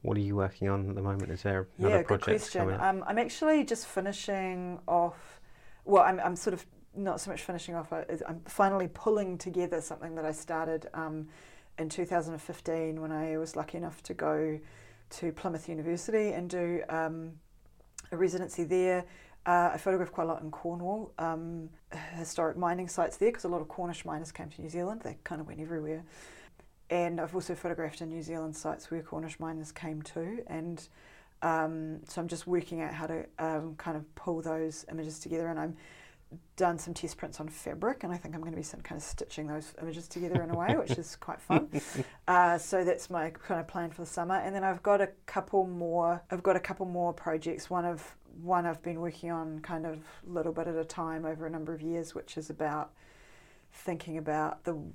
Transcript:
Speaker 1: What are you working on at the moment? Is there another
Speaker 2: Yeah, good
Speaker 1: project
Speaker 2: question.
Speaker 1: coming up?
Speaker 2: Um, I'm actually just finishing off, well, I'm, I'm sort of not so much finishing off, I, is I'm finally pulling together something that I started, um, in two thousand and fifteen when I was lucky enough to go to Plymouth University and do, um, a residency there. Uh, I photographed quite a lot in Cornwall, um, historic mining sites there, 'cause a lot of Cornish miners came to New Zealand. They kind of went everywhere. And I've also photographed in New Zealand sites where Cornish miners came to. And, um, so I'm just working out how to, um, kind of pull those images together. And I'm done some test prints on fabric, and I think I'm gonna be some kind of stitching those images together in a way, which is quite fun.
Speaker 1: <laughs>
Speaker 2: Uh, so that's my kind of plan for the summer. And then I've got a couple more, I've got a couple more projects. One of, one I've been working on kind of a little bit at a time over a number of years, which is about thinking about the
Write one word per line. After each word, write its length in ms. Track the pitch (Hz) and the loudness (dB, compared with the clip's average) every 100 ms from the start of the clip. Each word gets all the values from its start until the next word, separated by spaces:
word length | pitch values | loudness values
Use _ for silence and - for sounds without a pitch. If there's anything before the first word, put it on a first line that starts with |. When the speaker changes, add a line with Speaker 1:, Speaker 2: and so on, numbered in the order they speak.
Speaker 1:
What 120 | - 104 | 2 2
are 60 | |
you 140 | 101 101 | 2 2
working 320 | 98 - 98 | 0 2 2
on 180 | 98 95 | 2 0
at 60 | 98 | 0
the 60 | |
moment? 300 | 98 98 95 | 0 0 -2
Is 120 | 87 | -2
there 240 | 101 95 95 - | 0 0 0 2
another 180 | 190 202 | 6 6
Speaker 2:
Yeah, 60 | |
good 40 | 170 | 6
Speaker 1:
project 340 | 196 - 214 | 2 4 2
Speaker 2:
question. 200 | - 185 | 2 0
Speaker 1:
coming 140 | 190 190 | 2 4
up? 60 | |
Speaker 2:
Um, 220 | 190 190 - | 2 2 0
I'm 100 | 214 | 0
actually 480 | 233 - 311 311 285 | 0 2 6 6 6
just 220 | 226 - | 0 -2
finishing 920 | - 190 196 - 196 185 180 180 180 - | -2 -2 -4 -2 0 0 -2 -4 -6 4
off, 540 | 175 175 - - - - - - - | 6 6 2 -16 -18 -20 -18 -18 -12
well, 200 | - 196 | 8 10
I'm, 160 | 175 190 | 10 8
I'm 140 | 175 180 | 2 0
sort 160 | - | 0
of 120 | 185 - - - - | -2 -6 -20 -14 -6
not 240 | 196 160 | -2 -2
so 120 | - | -4
much 100 | 147 | -6
finishing 340 | - 175 - 170 | -6 -6 -4 -6
off, 160 | 165 | -4
I, 100 | 165 | -6
is 200 | - 160 - | -4 -6 -6
I'm 140 | 165 - | -8 -10
finally 420 | - 196 196 180 | 4 6 6 0
pulling 440 | - - 214 196 180 | 0 4 4 2 -4
together 440 | 185 180 180 170 | -2 0 0 0
something 340 | 156 - 170 160 | -4 -8 -8 -4
that 100 | 156 | -4
I 60 | |
started, 560 | 151 - 160 160 160 - | -4 -4 -2 0 -2 -4
um, 340 | - 160 156 156 - - - - - | -6 -4 -4 -8 -14 -20 -20 -18 -6
in 100 | 160 | -6
two 160 | 170 175 | -2 2
thousand 280 | 175 165 | 2 0
and 80 | 160 | -6
fifteen 600 | - - - 165 160 160 | -8 -8 -2 0 0 -2
when 100 | 156 | -4
I 260 | 156 160 156 | -2 0 -2
was 180 | 160 160 | -2 -4
lucky 240 | 151 170 | -4 -4
enough 240 | 165 151 | -6 -8
to 100 | - | -10
go 460 | - 156 156 156 156 156 - - - - | 0 2 4 2 -2 -6 -20 -20 -20 -16
to 220 | - 175 | -4 -4
Plymouth 360 | 160 190 160 160 | -2 -4 -4 -4
University 640 | 165 156 170 170 220 208 | -4 -2 -2 2 4 4
and 160 | 170 175 | 2 -2
do, 340 | 180 175 175 - | 0 2 2 0
um, 440 | 160 160 165 160 160 - - - - - - - | 0 0 -2 -8 -12 -20 -20 -20 -20 -18 -16 -8
a 60 | 165 | 2
residency 460 | 185 185 185 - | 4 4 -4 -2
there. 420 | 160 185 185 180 180 - - - - | 2 4 6 4 0 -14 -20 -6 4
Uh, 260 | 175 175 | 6 6
I 40 | - | 4
photographed 360 | - 185 175 | 2 2 2
quite 120 | - 165 | 0 0
a 20 | |
lot 140 | 165 | 0
in 100 | 156 | -4
Cornwall, 600 | - 175 175 175 214 214 - | -6 -6 -4 -2 -4 -4 -4
um, 520 | 165 160 165 170 160 - - 160 156 170 | -2 -2 -4 -8 -10 -16 -14 -12 -10 -8
historic 400 | 165 - 160 - | -6 0 0 2
mining 300 | 175 180 180 | 0 0 -2
sites 300 | - 170 - | 0 0 4
there, 120 | 214 | 2
'cause 120 | 233 | 4
a 60 | 185 | -2
lot 100 | 175 | -2
of 80 | 156 | -4
Cornish 380 | - 175 170 170 | -6 -6 -6 -6
miners 260 | 156 160 | -6 -6
came 180 | - 156 | -10 -12
to 120 | - | -10
New 80 | 156 | -6
Zealand. 320 | 170 180 226 | -4 -2 -4
They 160 | - - | -8 -10
kind 180 | - 156 | -8 -8
of 60 | 156 | -8
went 120 | 156 | -8
everywhere. 440 | 156 165 151 160 165 - - - - - - _ - | -6 -4 -4 -6 -8 -18 -20 -20 -20 -20 -20 _ -2
And 300 | 175 175 170 | 2 2 0
I've 140 | 156 180 | -2 -2
also 180 | 175 175 | -2 -4
photographed 460 | 175 170 160 - | -2 -2 -4 -4
in 80 | 165 | -8
New 120 | 165 | -6
Zealand 340 | 156 165 160 156 | -6 -4 -4 -4
sites 340 | 156 - - | -4 -4 -4
where 100 | 165 | -6
Cornish 380 | 160 160 160 - | -4 -6 -8 -8
miners 300 | 160 160 156 | -6 -6 -10
came 280 | - 170 156 | -8 -6 -6
to. 400 | 151 - 165 233 - | -6 -6 -6 -6 -6
And, 400 | 160 170 165 - - - - - - | -6 -6 -8 -12 -20 -20 -20 -20 -2
um, 600 | 165 160 160 160 156 156 156 | 2 2 2 -2 -6 -8 -8
so 140 | - | -6
I'm 60 | 170 | -4
just 160 | 170 - | -6 0
working 340 | 180 175 170 | 0 2 -4
out 120 | 156 | -4
how 140 | 151 160 | -4 -4
to, 180 | 160 156 - | -4 -6 -4
um, 360 | 160 156 160 156 | 0 0 -4 -6
kind 200 | - 156 | -6 -6
of 180 | 151 - | -8 -8
pull 260 | - 165 | -4 -2
those 440 | 165 160 160 156 - | 0 0 -2 -4 -10
images 300 | 160 156 156 | -6 -6 -8
together. 280 | - 165 165 | -6 -4 -2
And 100 | 160 | -2
I'm 160 | 160 165 - - - - - 170 - - | -4 -6 -14 -20 -20 -20 -20 -20 -18 2
done 240 | 180 165 | 2 2
some 140 | 170 | -4
test 240 | 170 160 - | -6 -6 -6
prints 220 | 165 - | -10 -8
on 60 | 156 | -10
fabric, 540 | 156 - 156 208 262 180 | -8 -8 -2 -2 0 -4
and 80 | |
I 40 | 175 | -6
think 160 | 170 160 | -6 -8
I'm 60 | |
gonna 140 | 160 165 | -6 -6
be 80 | |
some 180 | 156 - | -8 -10
kind 160 | - 165 | -10 -10
of 60 | |
stitching 420 | - - - - 151 | -8 -6 -6 -6 -4
those 260 | 151 151 - | -6 -6 -10
images 260 | 165 160 165 | -8 -8 -10
together 340 | 175 175 175 | -6 0 0
in 100 | 165 | 0
a 40 | 170 | 0
way, 180 | 185 - | 2 2
which 140 | - 127 | 2 -2
is 180 | 160 - | -4 -10
quite 240 | - - | -10 -10
fun. 280 | - 156 151 147 | 4 4 4 -4
Speaker 1:
<laughs> 60 | - - 127 - - | -4 -4 -6 -4 6
Speaker 2:
Uh, 280 | 180 175 170 | 8 10 6
so 280 | - 190 180 | 4 4 4
that's 240 | 175 - | 2 0
my 200 | 170 160 | -2 -2
kind 280 | 160 - 180 | -4 -2 -2
of 80 | 160 | -2
plan 220 | 180 170 | -4 -4
for 100 | 156 | -6
the 60 | 165 | -6
summer. 280 | - 175 190 | -4 2 2
And 200 | - 196 | 2 2
then 80 | |
I've 180 | 190 180 | 2 2
got 200 | - 202 | 6 8
a 60 | 196 - - | 6 0 -2
couple 420 | - 185 202 185 | -2 4 4 4
more, 540 | 175 170 170 170 170 - | 0 2 4 4 2 -2
I've 100 | 180 | 0
got 120 | 185 180 | 4 4
a 40 | |
couple 240 | 180 185 185 | 4 -4 -2
more 260 | 180 175 | 2 0
projects. 580 | 170 - 160 160 - - | 0 -2 0 0 -4 -2
One 140 | 180 | 0
of, 320 | 175 160 - - - - | 0 -2 -8 -18 -20 -12
one 240 | 170 180 170 | 2 4 4
I've 160 | 165 | -2
been 180 | 175 165 | -4 -2
working 280 | 170 160 170 | -4 -4 -4
on 300 | 165 160 156 | -4 -4 -6
kind 260 | 156 165 160 | -6 -4 -4
of 120 | 156 156 - - | -6 -12 -16 -6
a 40 | |
little 220 | 175 160 | -2 0
bit 140 | 160 165 | 0 -2
at 80 | 165 | -2
a 100 | 160 | -2
time 400 | - 165 160 160 | -4 -4 -2 -4
over 200 | 160 160 | -4 -4
a 40 | |
number 240 | 160 156 | -4 -6
of 80 | 160 | -4
years, 340 | 156 170 165 - | -2 -2 -2 -8
which 220 | - - | -8 -8
is 120 | 156 | -8
about 420 | 170 156 151 - - - - - - - - - | -2 0 0 -4 -10 -20 -20 -20 -20 -20 -20 -20
thinking 440 | - - 165 - 160 | -8 -4 -4 -4 -4
about 460 | 156 151 151 - | 0 2 2 0
the 120 | - 160 160 | -4 -4 -6